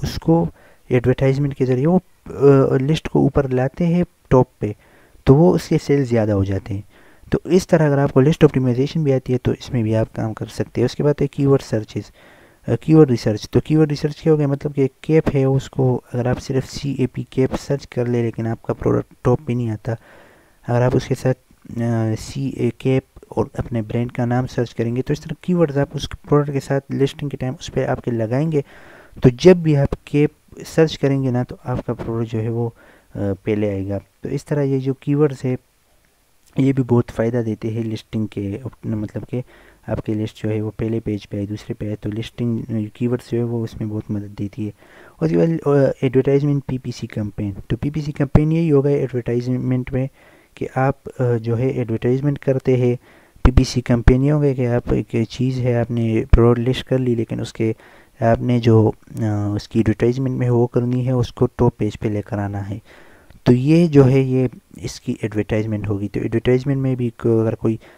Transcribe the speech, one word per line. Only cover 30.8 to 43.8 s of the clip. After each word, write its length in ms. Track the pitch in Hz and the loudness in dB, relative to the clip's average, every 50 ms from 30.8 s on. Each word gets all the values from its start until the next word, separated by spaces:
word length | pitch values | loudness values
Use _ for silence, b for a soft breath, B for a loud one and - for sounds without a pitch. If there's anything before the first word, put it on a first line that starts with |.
| 160 156 - | 2 2 2
करेंगे 340 | - - 135 139 135 135 131 | -2 -2 0 0 0 -2 -2
ना, 140 | 120 123 123 | -2 -2 -4
तो 140 | - - - - | -4 -8 -12 -8
आपका 260 | 131 127 123 - - 120 | -6 -6 -6 -6 -6 -8
प्रोडक्ट 400 | - - 117 113 113 117 110 113 | -6 -6 -6 -4 -4 -4 -4 -4
जो 60 | 110 | -4
है 120 | 110 117 | -4 -4
वो, 180 | 113 117 120 117 | -2 -4 -4 -4
अ, 60 | b b b b b b b b - | b b b b b b b b -8
पहले 520 | 110 101 101 95 - _ 113 107 104 104 104 | -6 -4 -4 -4 -4 _ -2 -2 0 0 -2
आएगा। 300 | 98 98 95 101 101 98 | -2 -4 -4 -6 -6 -8
तो 300 | - _ _ _ - - | -8 _ _ _ -10 -8
इस 180 | 139 143 - | -8 -8 -6
तरह 160 | - 151 147 143 | -4 -2 -2 0
ये 180 | 135 139 135 | 0 0 -2
जो 140 | 131 135 131 | -2 -4 -6
कीवर्ड्स 500 | - - 143 143 143 151 143 135 - - | -4 -2 -2 2 2 2 0 0 -4 -4
है 120 | 127 127 - - _ _ _ _ _ _ _ _ _ _ _ _ _ _ _ _ _ _ - | -4 -4 -4 -8 _ _ _ _ _ _ _ _ _ _ _ _ _ _ _ _ _ _ 0
ये 140 | 131 135 131 | 0 2 2
भी 100 | 135 127 | 0 0
बहुत 280 | 120 120 120 - - | 2 2 2 2 0
फ़ायदा 320 | - - 113 117 120 123 113 | -2 -2 -2 0 0 -2 -2
देते 260 | 113 107 - - 113 | -2 -4 -4 -6 -6
हैं 160 | 110 117 113 | -6 -4 -4
लिस्टिंग 440 | 110 110 107 - _ - 110 107 104 | -6 -6 -8 -8 _ -6 -4 -4 -4
के, 300 | - 120 101 98 101 117 | -6 -8 -6 -6 -8 -8
अप-, 280 | 131 117 - _ - | -10 -12 -14 _ -8
मतलब 380 | 117 113 107 107 98 - 110 - | -6 -6 -6 -6 -8 -8 -10 -10
कि 180 | - - 123 - b b b b b b b b - | -8 -8 -8 -8 b b b b b b b b -8
आपकी 260 | 110 - - - 107 | -6 -6 -4 -4 -4
लिस्ट 280 | 107 107 107 - - - | -4 -4 -6 -6 -6 -6
जो 60 | 107 | -4
है 120 | 107 107 | -4 -4
वो 100 | 107 110 | -4 -6
पहले 300 | - - 117 110 113 113 | -6 -6 -4 -4 -4 -4
पेज 260 | - 104 107 101 - | -4 -4 -6 -6 -6
पे 100 | - - | -8 -8
आए, 100 | 104 101 | -8 -6
दूसरे 280 | 104 104 107 - - - | -6 -8 -10 -10 -12 -10
पे 140 | - 110 107 | -8 -8 -8
आए, 60 | 107 | -8
तो 160 | - - 107 | -8 -8 -8
लिस्टिंग, 540 | 104 113 110 - - - 120 120 113 113 - | -6 -6 -8 -10 -8 -6 -4 -4 -4 -4 -6
अ, 260 | - 113 110 107 107 - | -6 -6 -6 -6 -6 -6
कीवर्ड्स 340 | - 123 120 123 123 - - | -4 -2 -2 -2 -4 -4 -4
जो 80 | 117 120 | -4 -2
है 60 | 120 | -2
वो 200 | 117 120 117 113 | -2 -2 -4 -6
उसमें 260 | - - - | -6 -8 -8